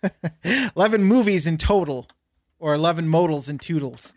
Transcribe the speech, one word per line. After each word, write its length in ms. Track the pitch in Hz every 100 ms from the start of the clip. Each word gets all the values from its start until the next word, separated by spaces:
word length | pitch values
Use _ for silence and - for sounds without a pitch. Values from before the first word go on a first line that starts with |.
<laughs> 720 | 190 - 170 - 165 254 247
Eleven 280 | - 208 214
movies 440 | 196 247 208 190 156
in 100 | 160
total, 500 | - 202 160 131 117 _ _ _ _ _
or 140 | 160
eleven 340 | 147 165 165 165
movies 420 | 160 175 151 127
in 80 | 147
total. 580 | - 165 139 120 -